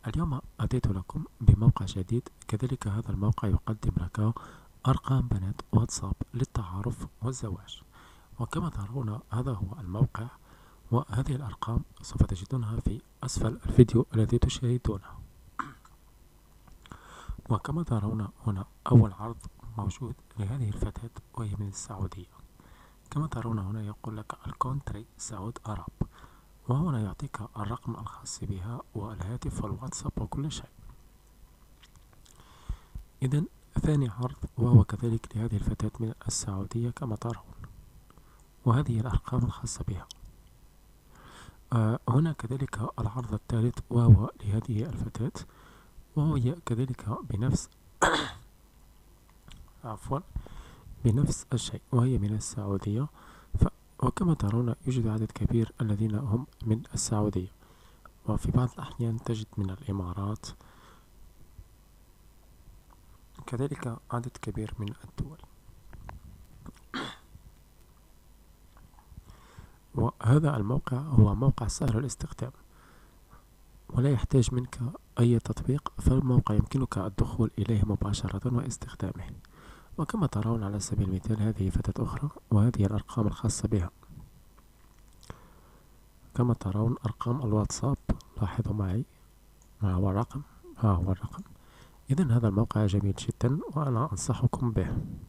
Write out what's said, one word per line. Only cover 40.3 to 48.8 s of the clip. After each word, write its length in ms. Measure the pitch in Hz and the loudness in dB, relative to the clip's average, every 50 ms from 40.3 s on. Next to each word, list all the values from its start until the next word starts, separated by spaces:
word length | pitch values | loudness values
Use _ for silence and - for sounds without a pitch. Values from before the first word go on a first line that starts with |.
| - - - - - - - - - - - - - - - - - - - - - - - - - - - - | -20 -20 -20 -20 -20 -20 -20 -20 -20 -20 -20 -20 -20 -20 -20 -20 -20 -20 -20 -20 -20 -20 -20 -20 -20 -20 -8 -2
آه، 260 | - 113 110 107 117 - - - | 0 2 2 2 2 0 0 2
هنا 240 | 120 139 165 165 | 4 4 4 4
كذلك 560 | 147 - - 113 127 131 139 - - 107 - - - - | 0 -4 -6 -6 -4 -4 -4 -6 -4 -6 -6 -6 -4 -4
العرض 360 | 110 107 104 131 120 110 107 | -4 -2 -2 -4 -4 -4 -6
الثالث 440 | 107 - - 120 113 110 120 - - - - | -6 -4 -2 0 2 2 2 0 -4 -8 0
وهو 400 | 120 120 117 117 107 - 107 - - - - | 2 6 12 12 12 10 10 0 -4 -6 -2
لهذه 380 | 101 101 113 - - 113 104 120 | 0 0 0 0 0 -2 -2 -2
الفتاة، 600 | - - - - 120 - - 113 160 - - - - - - - - - - - - - - - _ - | -2 -4 -6 -6 -6 -4 -2 -4 -4 -4 -8 -14 -14 -18 -20 -20 -20 -20 -20 -20 -20 -20 -20 -20 _ -2
وهي 400 | 156 147 160 151 139 120 123 170 175 - | 2 2 2 2 2 2 2 0 -2 -4
كذلك 520 | - 120 110 131 127 123 - - 101 120 - - - | -2 0 0 0 -2 -4 -6 -4 -6 -6 -6 -6 -6
بنفس 380 | - 98 120 135 131 - - - - - - - - - | -4 0 0 2 2 0 -2 -4 -18 -20 -20 -20 0 2
<coughs> 1800 | - - 160 151 151 - - - - - - - - - - - | 4 4 4 2 -2 -4 -8 -14 -18 -20 -20 -20 -20 -20 -20 -20